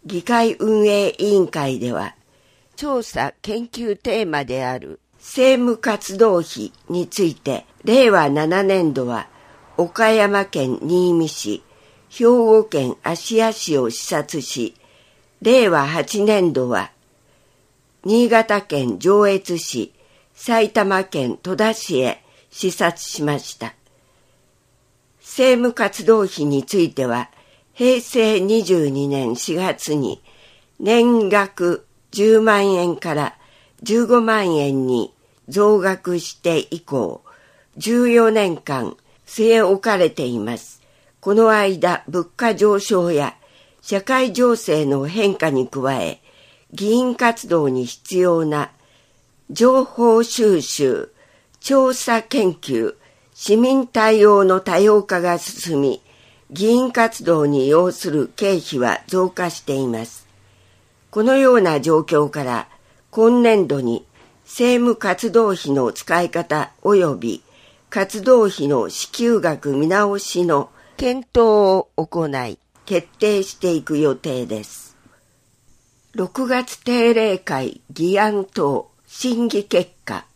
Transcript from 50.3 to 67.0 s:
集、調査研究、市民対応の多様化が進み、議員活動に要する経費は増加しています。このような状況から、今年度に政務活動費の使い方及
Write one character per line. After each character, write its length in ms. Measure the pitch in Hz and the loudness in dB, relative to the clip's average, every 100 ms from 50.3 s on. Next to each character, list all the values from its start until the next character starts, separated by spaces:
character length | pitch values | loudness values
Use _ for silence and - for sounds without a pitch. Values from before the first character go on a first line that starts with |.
| - 214 180 | 0 2 2
集、 500 | 135 - 139 101 - _ _ _ _ _ | -2 -2 0 0 -6 _ _ _ _ _
調 340 | - 269 262 | 0 2 2
査 300 | 254 - 226 | 0 -2 -4
研 300 | 226 190 185 | -2 0 0
究、 420 | 165 - 120 113 - _ _ _ | -2 -6 -2 -2 -6 _ _ _
市 240 | - - 214 | -16 0 2
民 300 | 247 269 254 | 4 2 0
対 380 | 233 220 220 208 | 0 2 6 6
応 180 | 202 | 6
の 160 | 190 185 | 4 2
多 200 | 190 175 | 0 2
様 240 | 208 214 | 4 4
化 180 | 202 180 | 2 -4
が 160 | 175 175 | -2 -2
進 440 | - - 175 151 | -6 -12 -6 -2
み、 200 | 139 113 _ _ _ _ _ | 0 -2 _ _ _ _ _
議 160 | 143 208 | -4 2
員 240 | 240 254 | 2 2
活 320 | 240 226 - | 0 -2 -2
動 220 | 165 165 147 | -2 0 2
に 220 | 143 131 | 0 4
要 240 | 156 180 | 4 4
す 180 | 175 180 | -4 -6
る 220 | 151 127 - | -4 -4 -4
経 220 | 202 185 | -2 -2
費 220 | - 143 | -4 -4
は 220 | 120 95 - | -2 -4 -4
増 220 | 185 185 | -2 -2
加 200 | 185 180 | -4 -8
し 120 | - | -8
て 120 | - | -8
い 140 | 135 131 | -6 -4
ま 180 | 113 113 | -6 -10
す。 220 | - _ _ _ _ _ _ _ _ _ | -16 _ _ _ _ _ _ _ _ _
こ 140 | 208 | -2
の 140 | 220 269 | 2 4
よ 160 | 269 | 4
う 80 | 240 | 4
な 200 | 185 151 | 4 0
状 200 | 131 160 | 2 0
況 280 | 160 156 147 | 2 0 0
か 140 | 147 | -4
ら、 240 | 131 120 - _ _ _ _ | -6 -6 -8 _ _ _ _
今 320 | - 226 247 | 2 4 4
年 260 | 233 220 170 | 4 4 2
度 140 | 143 | -2
に 240 | 123 117 - _ _ _ _ | -2 -4 -6 _ _ _ _
政 340 | - 240 247 | -2 2 2
務 160 | 240 233 | 2 0
活 360 | 208 180 226 | -2 -2 0
動 200 | 208 220 | 2 2
費 200 | 185 143 | -2 -2
の 200 | 139 123 | 0 0
使 320 | - - 170 | -4 -2 -2
い 60 | 175 | 0
方 420 | 170 170 151 - _ | -4 -4 -4 -4 _
及 340 | - 202 | 0 2